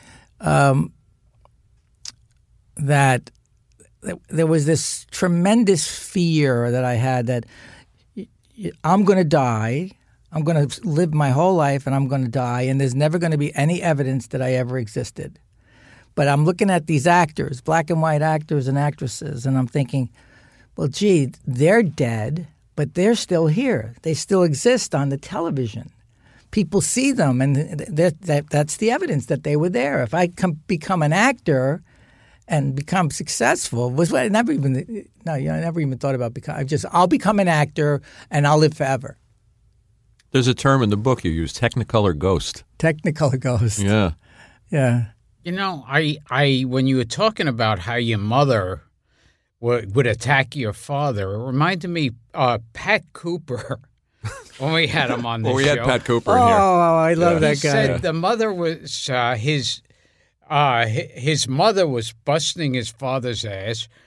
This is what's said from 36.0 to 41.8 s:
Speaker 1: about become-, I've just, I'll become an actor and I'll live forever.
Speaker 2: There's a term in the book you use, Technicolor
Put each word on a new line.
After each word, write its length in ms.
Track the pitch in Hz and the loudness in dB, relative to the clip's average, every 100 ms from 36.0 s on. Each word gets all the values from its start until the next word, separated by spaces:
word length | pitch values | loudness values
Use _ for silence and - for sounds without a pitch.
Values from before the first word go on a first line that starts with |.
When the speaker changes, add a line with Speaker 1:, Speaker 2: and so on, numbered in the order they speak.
| 139 131 | -4 -2
Speaker 1:
about 180 | 120 | -4
become-, 220 | 117 - - | -6 -10 -8
I've 80 | 139 | -4
just, 180 | 147 - | -4 0
I'll 140 | 175 185 | 2 2
become 340 | 294 185 208 | 2 2 2
an 80 | 185 | 2
actor 540 | 156 147 - 147 143 - - - | 2 0 0 0 -2 -6 -20 -4
and 160 | 151 143 | 0 4
I'll 100 | 156 | 4
live 160 | 156 | 2
forever. 460 | 151 135 135 - - _ _ _ _ _ _ _ _ _ _ _ | 0 -2 -4 -6 -18 _ _ _ _ _ _ _ _ _ _ _
Speaker 2:
There's 160 | 131 123 | 0 2
a 80 | - | 2
term 260 | 139 135 | 2 4
in 80 | 110 | 2
the 80 | 104 | 2
book 260 | 123 123 | 0 0
you 60 | 87 | -2
use, 240 | 80 80 | -2 -4
Technicolor 640 | - 120 123 | -2 -2 -2